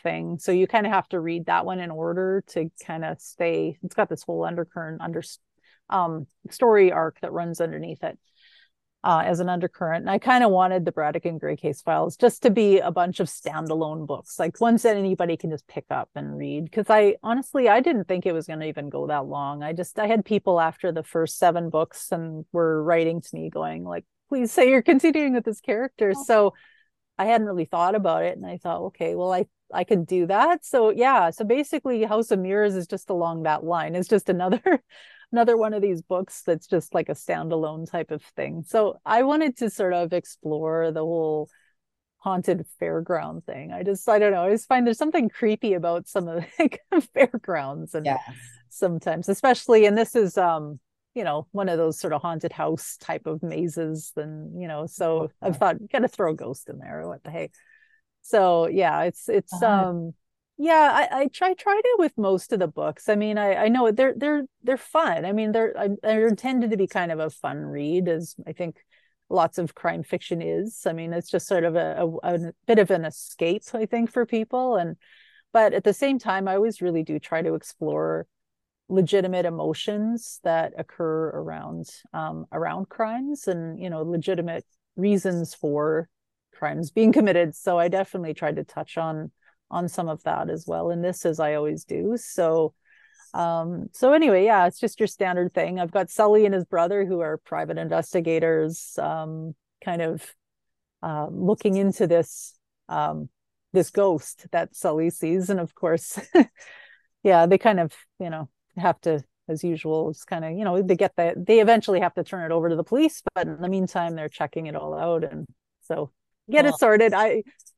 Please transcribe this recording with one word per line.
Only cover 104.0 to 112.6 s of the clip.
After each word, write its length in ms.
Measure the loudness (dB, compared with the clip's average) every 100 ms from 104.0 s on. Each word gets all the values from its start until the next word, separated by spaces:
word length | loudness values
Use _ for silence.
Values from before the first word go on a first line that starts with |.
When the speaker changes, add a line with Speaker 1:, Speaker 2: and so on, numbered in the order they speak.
| 2 2 -4 -16 -6
Speaker 1:
that 240 | -4 -4 -4
Sully 360 | -2 0 -2
sees. 400 | -2 -2 -2 0
And 80 | -2
of 160 | -4 _
course, 440 | 0 0 -2 -12 2
<laughs> 920 | 4 4 _ -20 -20 -20 _ _ _
yeah, 220 | 4 6 8
they 120 | 6
kind 220 | 6 4
of, 140 | 2 -4 _ -12
you 100 | -10
know, 200 | -8 -10 _ _ -2
have 220 | 0 0
to, 220 | 0 -2 -4 _ -8
as 160 | -6
usual, 460 | -4 -4 -2 -2 -2
it's 160 | -6 -10
kinda, 260 | -8 -6
you 120 | -4
know, 180 | -2 0
they 140 | 2 2
get 200 | 2 2
the, 180 | 0 0
they 220 | 4 6
eventually 400 | 8 6 4 0
have 140 | 0
to 100 | -2
turn 260 | -6 -6 -2
it 40 |
over 160 | 0